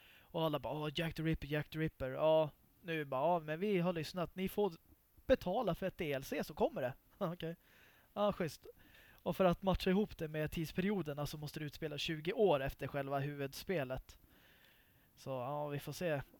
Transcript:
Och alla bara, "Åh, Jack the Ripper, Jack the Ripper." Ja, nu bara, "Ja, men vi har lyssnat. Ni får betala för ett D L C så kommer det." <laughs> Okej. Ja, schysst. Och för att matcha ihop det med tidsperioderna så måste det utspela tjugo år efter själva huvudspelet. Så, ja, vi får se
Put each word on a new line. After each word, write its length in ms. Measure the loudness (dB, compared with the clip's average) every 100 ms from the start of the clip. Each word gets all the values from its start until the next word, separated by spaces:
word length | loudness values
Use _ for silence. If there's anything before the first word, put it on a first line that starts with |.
| -20 -20
Och 220 | -8 0 0
alla 140 | 0
bara, 140 | -2
"Åh, 160 | -4 -4 -2
Jack 180 | -4 -2
the 80 |
Ripper, 240 | 0 0 0
Jack 220 | -2 -2
the 100 | -2
Ripper." 300 | -2 -2 -6
Ja, 400 | 2 6 6 4 -2 _ _
nu 240 | -4 -2 0
bara, 160 | 2
"Ja, 180 | 4 4
men 200 | 2 -2
vi 200 | 2 4
har 140 | 2
lyssnat. 420 | 0 -2 -4 -4 -2
Ni 140 | -2
får 240 | 2 0 0 _ -20 _ _ 4
betala 500 | 4 4 0 0 0
för 100 | -2
ett 120 | -2
D 160 | -2
L 100 | -2
C 200 | -2 -4
så 100 | -4
kommer 280 | 0 0 2
det." 120 | -4 -4 _
<laughs> 120 | -6
Okej. 380 | -6 -4 -6 -8 _ -20 -20 -20 _
Ja, 200 | 0 0
schysst. 320 | 2 -2 -6 -18 -20 -20 -20 -20 -10
Och 120 | -4 4
för 80 | 4
att 160 | 4
matcha 280 | 2 2 4
ihop 280 | 2 2 -2
det 100 | -6
med 240 | -2 -2
tidsperioderna 760 | -2 -4 0 0 0 -2 -4 -4
så 120 | -6
måste 220 | -8 -8
det 60 | -8
utspela 320 | -6 -6 -4
tjugo 360 | -4 -4 -2
år 280 | 4 6 6
efter 240 | 2 -4 -4
själva 320 | -4 -2 0
huvudspelet. 960 | -2 -2 -6 -6 -4 -2 -2 -6 -8 -18 -20 -20 -20 -20 -20 _ _ _ _ -16
Så, 120 | -8
ja, 380 | -6 -4 -4 -4
vi 120 | -6
får 120 | -6
se 280 | -4 -2 -2 -4 -12